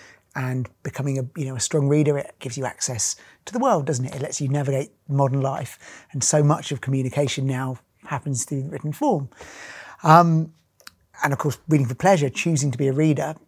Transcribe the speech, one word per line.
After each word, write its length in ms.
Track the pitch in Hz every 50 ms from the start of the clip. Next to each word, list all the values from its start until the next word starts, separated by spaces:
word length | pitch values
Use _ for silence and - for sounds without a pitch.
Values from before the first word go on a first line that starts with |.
| - - - _ _ _ -
and 320 | 139 127 127 127 127 120 - _ _
becoming 380 | - 143 - - 139 143 135 135
a, 200 | 123 131 - 165
you 60 | 139
know, 100 | 131 131
a 40 | 120
strong 280 | - - 165 151 139
reader. 300 | 139 147 151 147 147 143
It 160 | 139 - - - _
gives 180 | - 123 120
you 80 | 135 131
access 500 | - - - - 139 120 101 - - - - - - - _ _
to 80 | - 214
the 60 | 226
world, 260 | 269 262 202 156 135
doesn't 200 | 160 143 123 127
it? 100 | 127 156
It 60 | 131 131
lets 180 | - - -
you 60 | 143
navigate 420 | 127 143 147 139 139 135 135 147 - _ _ _
modern 340 | - 139 139 139 127 135 139
life, 360 | 131 135 135 - - - - - - - - - - _
and 120 | - 131 -
so 180 | - 156 151
much 300 | 147 147 165 - - -
of 100 | 147 -
communication 640 | - 131 135 135 131 123 - 143 147 127 - 139 135
now 320 | 135 131 127 131 131 127 - _ _ _ _ -
happens 400 | - 147 127 - 147 131 117 -
through 180 | - 147 135 135
written 300 | 160 - - - 151 143
form. 360 | - 302 277 202 147 131 - - - - - - - - - - - - - - -
Um, 520 | - 151 160 170 170 170 160 160 160 - - _ _ _ _ _ _ - - _ _ _ - - -
and 80 | 143
of 80 | 139 -
course, 180 | - 143 - - _ 160
reading 180 | 156 143 131
for 80 | 117 127
pleasure, 320 | - - 190 196 151 143
choosing 420 | 127 - - - 170 160 127 147 139
to 60 | 117
be 100 | 120 139
a 40 | 135
reader, 440 | 131 147 156 156 139 147 143 151 160 - _